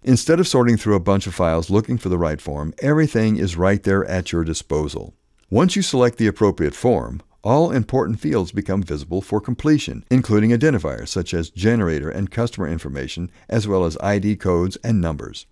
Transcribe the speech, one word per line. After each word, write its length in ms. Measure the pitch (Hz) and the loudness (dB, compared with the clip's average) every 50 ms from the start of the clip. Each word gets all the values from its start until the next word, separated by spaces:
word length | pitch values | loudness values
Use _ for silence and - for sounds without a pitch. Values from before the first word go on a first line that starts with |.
Instead 380 | - 127 131 - - - 165 170 | 2 2 2 4 4 2 2 2
of 60 | 180 | 2
sorting 300 | - - 131 120 120 117 | 2 2 4 4 4 2
through 180 | 104 - 107 104 | 2 2 2 2
a 60 | 95 | 2
bunch 260 | 87 101 98 98 - | 2 2 0 0 0
of 80 | 98 87 | -4 -2
files 360 | - 90 82 80 82 82 - | 0 0 2 2 0 0 0
looking 260 | 95 107 107 - 123 | 0 0 0 0 -4
for 140 | 117 - 95 | -4 -2 -2
the 80 | 90 85 | 0 0
right 200 | 85 78 78 71 | 0 -2 -2 -4
form, 360 | - 76 71 73 76 80 - - | -6 -8 -8 -6 -6 -8 -8 -4
everything 560 | 131 139 151 156 156 147 - 113 110 110 107 - | 0 0 2 2 2 2 2 2 2 2 2 0
is 180 | 98 90 82 | -2 -2 0
right 260 | 85 90 95 101 101 | 0 2 2 2 2
there 220 | - 98 95 98 - | 2 2 2 2 0
at 260 | - 92 92 87 - | 0 -2 -4 -4 -2
your 140 | - 85 82 | -2 -2 -2
disposal. 680 | 80 80 - - - 76 76 76 71 - 62 50 - - _ _ _ _ _ _ _ | -2 -4 -6 -6 -4 -4 -2 -2 -4 -6 -10 -12 -14 -18 _ _ _ _ _ _ _
Once 260 | - 117 180 185 - | 2 2 2 2 2
you 60 | 202 | 0
select 380 | 185 - - 127 123 120 - - | -2 0 2 2 2 2 2 2
the 80 | 113 | 0
appropriate 480 | 104 98 - 110 101 90 - 82 71 - | 0 2 2 2 2 2 2 -2 -2 -2
form, 480 | - - 123 117 76 58 58 64 82 - _ _ _ | 0 0 2 2 0 -2 -6 -10 -12 -14 _ _ _
all 300 | - 104 127 151 170 165 | -2 2 2 2 2 2
important 480 | 139 127 110 - 127 135 - 87 113 - | 2 0 -2 0 0 0 0 0 -2 -4
fields 320 | - 151 131 110 92 82 | -2 0 0 0 -2 -2
become 300 | - 101 - - 92 101 | -4 -6 -4 -2 -2 -2
visible 400 | 92 - 78 73 71 78 85 98 | -2 -4 -6 -8 -6 -6 -6 -6
for 180 | 95 - 104 107 | -4 -2 -4 -4
completion, 640 | - - 120 - - 151 156 147 - - - - - - | -2 -4 -6 -2 2 2 2 2 2 -4 -8 -10 -2 0
including 400 | 123 131 120 - 107 104 107 113 | 2 2 2 4 4 4 4 4
identifiers 580 | 120 117 139 160 139 98 80 73 64 53 60 - | 4 4 4 2 2 2 0 -4 -6 -6 -8 -6
such 240 | - 95 87 - | -4 -4 -4 -2
as 160 | - 85 82 - | -4 -4 -4 -4
generator 640 | - 87 92 110 120 113 101 85 80 73 71 78 | -4 0 2 2 2 2 2 0 0 -2 -4 -4
and 200 | - 90 101 92 | -4 -4 -6 -4
customer 380 | - 113 120 117 - - 90 73 | -2 -4 -4 -4 -4 -6 -6 -4
information, 640 | 82 80 - 71 67 69 65 64 - 82 87 - - _ _ - | -4 -6 -6 -8 -8 -8 -8 -8 -8 -8 -10 -10 -12 _ _ -4
as 180 | - 117 104 | -2 -2 0
well 200 | 104 98 92 87 | 0 2 2 2
as 100 | 82 76 - | 0 -2 -2
I 160 | - 101 104 104 | -2 0 0 0
D 180 | 92 104 104 | 0 0 -2
codes 400 | - - 95 90 85 90 92 - - - | 0 0 0 2 2 0 0 -4 -4 -2
and 160 | 113 113 101 | -2 0 0
numbers. 460 | 85 82 78 67 55 52 - - - _ | 0 -2 -4 -6 -10 -12 -14 -16 -20 _